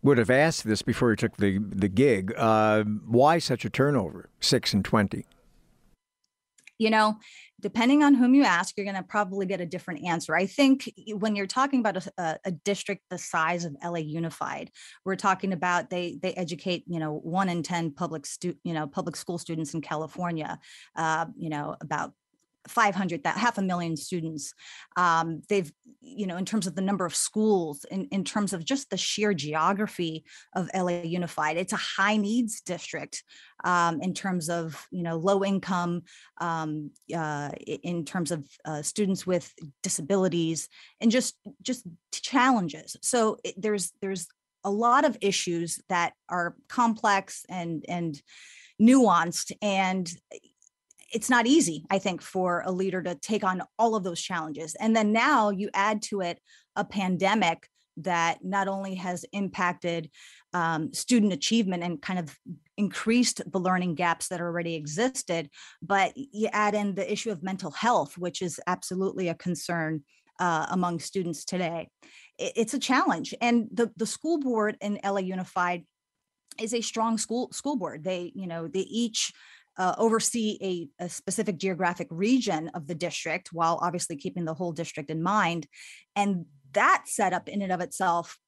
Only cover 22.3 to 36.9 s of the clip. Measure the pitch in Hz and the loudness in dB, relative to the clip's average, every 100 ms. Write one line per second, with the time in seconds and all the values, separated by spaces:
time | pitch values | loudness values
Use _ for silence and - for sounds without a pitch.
22.3 | _ _ _ - - 214 190 185 165 170 | _ _ _ -8 2 2 4 -2 -2 -2
23.3 | - 240 226 190 175 170 160 - 180 160 | 0 0 0 0 0 -2 -4 -4 -6 -6
24.3 | 156 - - - - - - 180 165 165 | -8 -12 -14 -20 -20 -8 0 4 4 2
25.3 | 160 - 202 160 - _ - - - 196 | -4 0 0 0 -10 _ -20 -18 -6 -6
26.3 | 180 190 220 185 160 190 202 180 - - | -4 -2 -2 -2 -2 -2 0 -2 -2 -2
27.3 | 214 214 196 160 147 - 190 185 196 175 | 2 4 4 2 -6 -8 -8 -4 -4 -2
28.3 | 214 202 190 160 277 - 190 - - 208 | -2 -2 -4 -2 -4 -2 -4 -4 0 0
29.3 | 185 143 156 160 196 214 - 170 160 - | 0 0 2 2 2 -2 -2 -6 -6 -12
30.3 | - - - 170 190 180 175 170 175 170 | -20 -8 -6 -2 0 0 0 -2 -2 -4
31.3 | - 156 160 190 220 - - 196 214 202 | -2 -2 0 -2 -4 -4 0 2 2 2
32.3 | 233 233 - - 170 - 165 147 - - | 0 0 -4 -8 -8 -6 -10 -10 -12 -14
33.3 | - - _ 175 180 170 165 185 180 196 | -20 -20 _ 0 4 4 2 -4 -4 -4
34.3 | 180 156 170 165 147 - 185 170 165 170 | -4 -2 -4 -4 -8 -10 -6 -4 0 2
35.3 | 196 196 196 - 185 175 175 170 - - | 2 2 0 0 -2 0 -4 -8 -20 -20
36.3 | - 170 165 156 151 147 | -8 -4 -2 -4 -6 -8